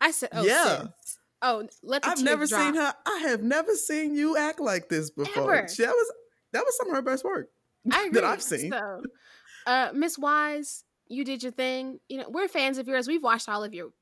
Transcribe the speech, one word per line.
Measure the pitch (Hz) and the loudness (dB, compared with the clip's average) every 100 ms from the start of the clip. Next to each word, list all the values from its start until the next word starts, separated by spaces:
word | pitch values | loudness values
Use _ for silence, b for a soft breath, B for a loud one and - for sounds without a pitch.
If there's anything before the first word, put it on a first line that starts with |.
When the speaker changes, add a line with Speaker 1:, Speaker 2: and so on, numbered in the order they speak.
Speaker 1:
I | 302 | 2
said, | 311 247 | 2 -2
"Oh, | - | 0
Speaker 2:
Yeah. | 202 269 311 151 | 4 4 4 2
Speaker 1:
sis. | 147 - - - _ _ | -2 -12 -14 -14 _ _
Oh, | 254 226 214 - | 0 0 -4 -12
let | - 277 | -4 -2
the | - | 0
Speaker 2:
I've | 339 | 2
Speaker 1:
tears | 269 | 2
Speaker 2:
never | 302 294 | 2 2
Speaker 1:
drop." | 220 294 | 2 2
Speaker 2:
seen | 311 | 2
her, | 285 - - | 0 -2 -4
I | 381 311 | -2 0
have | 233 | 0
never | 220 285 330 415 | 2 2 2 0
seen | - 311 311 294 | 0 -2 0 2
you | 302 311 | 2 2
act | 302 320 | 0 -2
like | 285 185 165 | -2 -2 -2
this | 160 156 | -2 -2
before. | - 143 - 139 320 | -4 -4 0 2 2
Speaker 1:
Ever. | 190 | 2
Speaker 2:
She, | - | 0
that | 233 | 2
was, | 494 453 - - _ _ | 2 0 -4 -18 _ _
that | 226 508 | -4 -2
was | - | -2
some | 466 | -2
of | 285 | -2
her | |
best | 254 262 | 0 -2
work | 370 392 - _ _ _ 220 | -2 -4 -6 _ _ _ 0
Speaker 1:
I | 294 403 | 2 4
Speaker 2:
<laughs> | |
that | 233 | 4
Speaker 1:
agree. | |
Speaker 2:
I've | 190 233 | 4 2
seen. | - 143 147 | -2 -4 -4
Speaker 1:
So, | 240 202 190 - B B B B B - | -4 -6 -8 -12 B B B B B 0
uh, | 254 247 | 2 2
Miss | 269 330 320 | 0 0 0
Wise, | 285 302 302 294 294 - - _ - | 0 2 2 -2 -8 -12 -16 _ -10
you | 247 262 | -6 -4
did | 262 | -4
your | 247 | -6
thing. | 240 254 262 262 262 - | -4 -2 -2 -6 -10 -12
You | 262 | -10
know, | 254 | -6
we're | 294 381 | -2 -2
fans | 339 269 262 | 0 0 -2
of | 247 | -2
yours. | 269 247 | -2 0
We've | 330 | 0
watched | 269 226 226 | 2 2 0
all | 208 | -6
of | 214 | -6
your | 190 160 - | -10 -14 -14